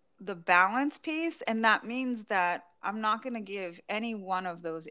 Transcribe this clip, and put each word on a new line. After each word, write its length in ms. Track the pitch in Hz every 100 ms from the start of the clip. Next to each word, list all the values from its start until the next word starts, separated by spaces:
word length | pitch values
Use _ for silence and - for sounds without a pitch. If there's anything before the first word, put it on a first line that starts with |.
| _ -
the 140 | 196
balance 640 | 180 170 175 190 240 285 -
piece? 440 | - 311 330 -
And 220 | - 226
that 200 | 226 214
means 400 | 214 247 262 233
that 400 | 208 196 175 175 - _
I'm 180 | 190 214
not 220 | 214 220
gonna 180 | 254 233
give 400 | 196 202 180 175 -
any 260 | 208 233 214
one 300 | 185 185 185
of 160 | 170
those 260 | 170 160 160